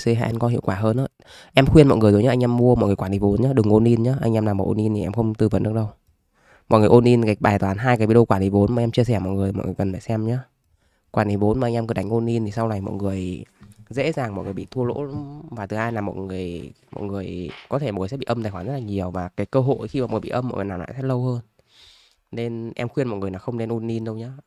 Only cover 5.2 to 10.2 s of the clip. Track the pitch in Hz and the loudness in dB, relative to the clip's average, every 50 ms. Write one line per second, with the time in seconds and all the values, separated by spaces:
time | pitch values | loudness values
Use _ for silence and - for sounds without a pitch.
5.2 | 117 110 110 - 110 107 101 98 107 107 110 113 110 110 - _ _ _ _ _ | -2 -2 0 2 0 2 2 2 0 0 -2 -2 -4 -4 -6 _ _ _ _ _
6.2 | _ _ _ _ _ _ _ _ _ - - 110 107 104 - 120 120 120 123 117 | _ _ _ _ _ _ _ _ _ 4 4 6 6 8 8 8 8 8 6 6
7.2 | 117 110 104 - - 107 104 101 - 95 95 101 117 131 123 107 110 107 113 117 | 4 2 2 2 2 2 2 4 2 0 -2 0 0 2 2 2 4 4 6 6
8.2 | 117 - 104 95 95 98 98 101 101 101 120 120 117 117 117 - 120 113 120 101 | 6 6 4 2 2 2 4 4 4 4 2 2 0 0 2 2 2 2 2 0
9.2 | 95 92 98 98 98 98 98 104 - 90 90 - 98 95 95 - - - 113 110 | 0 -2 -2 -2 -2 -2 -2 -4 -4 -4 -4 -2 -2 -2 -4 -6 -6 -4 -4 -2